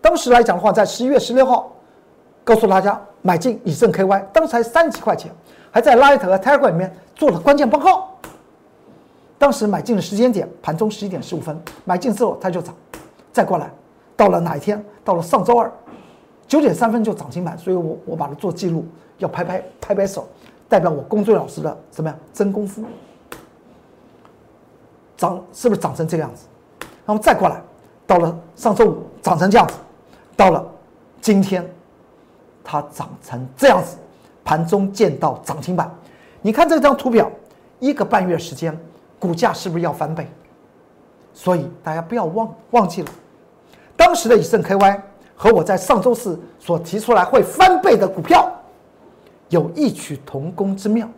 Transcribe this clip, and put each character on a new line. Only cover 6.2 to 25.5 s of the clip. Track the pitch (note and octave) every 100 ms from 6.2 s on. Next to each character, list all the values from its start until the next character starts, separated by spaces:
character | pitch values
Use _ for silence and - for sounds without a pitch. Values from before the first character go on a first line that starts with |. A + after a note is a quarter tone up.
| F#3+ F#3+
Telegram | A#3 C#4 B3
里 | E3
面 | F#3 - _
做 | - D4+
了 | E3+
关 | G#3+ C#4+
键 | C4+
报 | D4
告。 | D#4 F#4+ - - - - _ _ _ _ _ - _ _ _ _
当 | C#4
时 | A#3 G#3
买 | F3+
进 | D3
的 | A3
时 | D#3+ G3+
间 | B3
点， | G3+ - -
盘 | - D#3+
中 | G#3+
十 | G#3+ G3+
一 |
点 | F#3
十 | - E3+
五 |
分， | D3+ D#3 - -
买 | - F#3
进 | C4+
之 | G3+
后 | A3+ -
它 | F#3+
就 | F3+
涨， | E3+ - _ - - _ _
再 | -
过 | F#3+ F3
来， | C#3+ - _ _ _ -
到 | G3+
了 | F3
哪 | E3+ D3
一 |
天？ | E3+ G#3 - -
到 | -
了 | F3+
上 | E3 B3
周 | F#3 A#3+
二， | A3 - - - - _ _ _ _
九 | D4
点 | D4
三 | E3 A3+
分 | A3+
就 | A3
涨 | F#3+ C#3+
停 | E3+
板， | F3 -
所 | -
以 | F#3
我， | E3 -
我 | - E3
把 | C#3+
它 |
做 | C#3+ G3
记 | - F#3
录， | E3 E3 - _ _
要 | F3+
拍 | -
拍， | F3 F3+ - -
拍 | -
拍 | G3
手， | G3 G3 - - - _ _
代 | G3+
表 | E3
我 | D3+
公 | - G#3+
孙 | G3+ G3
老 | C#3
师 | -
的 | D#3 - -
怎 | -
么 | D#3+
样？ | C#3 -
真 | - G3+
功 | G3 G#3
夫。 | A3 A3 - - _ _ - - _ _ _ _ _ _ _ _ _ _ _ _ _ _ _ _ _
涨， | F3 F#3 -